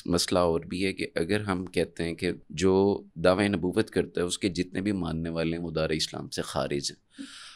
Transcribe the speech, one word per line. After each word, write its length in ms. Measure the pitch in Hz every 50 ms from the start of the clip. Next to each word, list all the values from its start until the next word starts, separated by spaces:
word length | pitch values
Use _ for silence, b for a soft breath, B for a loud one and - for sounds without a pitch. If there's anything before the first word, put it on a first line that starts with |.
| - -
मसला 360 | 85 87 - - 101 90 90
और 200 | 85 82 82 80
भी 160 | - 90 90 98
है 100 | 95 95
कि 120 | - -
अगर 360 | - - 101 104 - 101 107
हम 240 | 107 101 92 90 92
कहते 400 | - - 90 82 - - - 85
हैं 100 | 82 82
कि 260 | - 92 87 - - - - -
जो 520 | 76 90 95 95 95 98 101 101 - - - - 80
दावा 300 | 82 90 92 98 101 101
नबूवत 420 | 101 85 85 90 87 110 110 -
करता 300 | - 95 85 85 - -
है 60 | 87
उसके 220 | 90 90 - - 98
जितने 320 | 85 87 87 - - 92
भी 120 | 95 107 101
मानने 380 | 92 85 82 82 80 82 82
वाले 260 | 82 82 80 82 85
हैं 20 | 85
वो 120 | 87 82
दार 220 | 78 80 78 78 78
इस्लाम 360 | 78 - - 76 73 71 67
से 140 | - 90 80
खारिज 440 | - - 76 67 69 73 71 69 -
हैं। 80 | 71 - _ b b b b b b b b b b